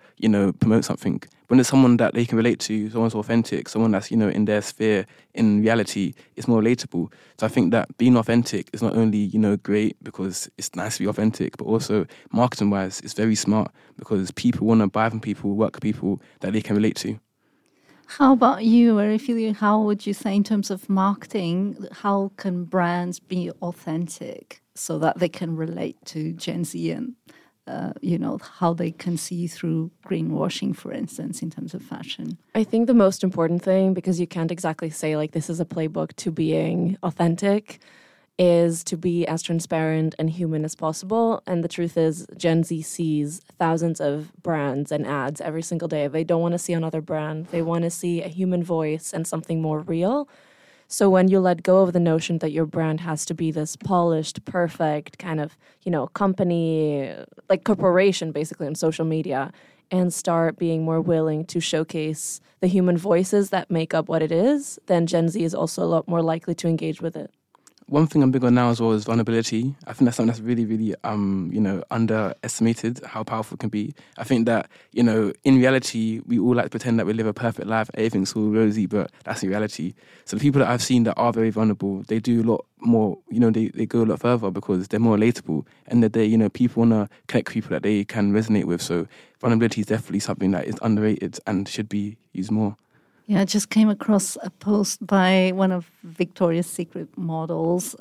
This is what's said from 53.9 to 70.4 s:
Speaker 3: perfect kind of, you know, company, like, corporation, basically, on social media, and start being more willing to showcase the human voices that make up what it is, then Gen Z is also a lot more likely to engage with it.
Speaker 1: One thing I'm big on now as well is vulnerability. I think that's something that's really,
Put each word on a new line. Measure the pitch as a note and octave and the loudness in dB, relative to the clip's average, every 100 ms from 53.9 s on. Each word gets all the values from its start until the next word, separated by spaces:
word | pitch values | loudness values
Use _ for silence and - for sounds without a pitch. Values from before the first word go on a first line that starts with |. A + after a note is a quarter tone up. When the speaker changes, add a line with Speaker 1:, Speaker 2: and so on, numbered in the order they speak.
| F3+ E3+ D#3+ D#3 - | 2 2 0 -4 -10
Speaker 3:
perfect | - F3+ E3+ - D#3 D3+ - - | -6 -2 -2 -2 -2 -2 -6 -14
kind | F3+ D#3 | -6 -4
of, | D3+ _ _ _ | -6 _ _ _
you | F#3+ | -4
know, | D#3+ B2 | -2 -4
company, | - G3+ F#3+ F3+ E3+ E3 D#3 D3+ C#3+ B2+ - - - - | -2 0 2 0 2 0 0 0 -2 -6 -10 -18 -14 -2
like, | F#3 | -2
corporation, | - G3+ F#3+ F3+ G3 F#3 E3 | 0 2 4 4 4 2 -4
basically, | D3 D#3 - D3 | -6 -6 -6 -8
on | D#3 | -2
social | D#3+ D#3+ D#3+ | -2 0 -2
media, | D#3+ D3+ C3+ C3+ - _ _ - | -2 -2 -4 -4 -10 _ _ -4
and | F#3 F3+ | -2 0
start | - - E3+ E3 - | -2 0 2 0 0
being | E3+ D#3+ | -2 -2
more | D#3+ D#3+ | 0 0
willing | E3 D#3+ D#3+ D3+ E3 | 2 2 2 -2 -4
to | F3 | -6
showcase | - D#3 D#3 D#3+ D#3 D3+ - - _ - | -2 -4 -4 -4 -6 -6 -10 -12 _ -2
the | F3+ | 0
human | F#3 F3+ E3+ | 2 2 2
voices | F#3+ F3 F#3 G#3 G3 | 2 2 4 2 2
that | F#3+ - | -2 -2
make | E3 D#3+ | -2 0
up | D#3+ D#3 | -2 0
what | E3 | -2
it | D#3 | 0
is, | E3 A#3+ D4 - - - | 2 2 0 -4 -12 0
then | F3 E3 | 2 2
Gen | E3+ E3 | 2 2
Z | F#3+ | 0
is | E3 | -2
also | F3+ E3 - | -2 -4 -2
a | E3+ | 0
lot | E3 - | 0 0
more | E3+ | -2
likely | E3 E3 - E3+ | 0 -2 -4 -4
to | E3+ | -2
engage | D#3+ D#3+ D#3 | -2 -2 -6
with | E3 D#3+ | -8 -8
it. | - _ _ _ _ _ - | -14 _ _ _ _ _ 0
Speaker 1:
One | C#3+ D#3 | 2 4
thing | D3+ | 6
I'm | C3 | 4
big | C3 B2 | 4 4
on | |
now | B2 A#2+ | 4 4
as | A#2 | 2
well | A2+ | 2
is | G#2+ | 2
vulnerability. | G#2 A#2 A2+ A2+ A#2 A2 C3 C#3 - | 0 0 2 0 0 -2 -4 -6 -10
I | |
think | C3+ B2 | 2 2
that's | A#2 | 4
something | A2+ | 0
that's | |
really, | A2+ | 0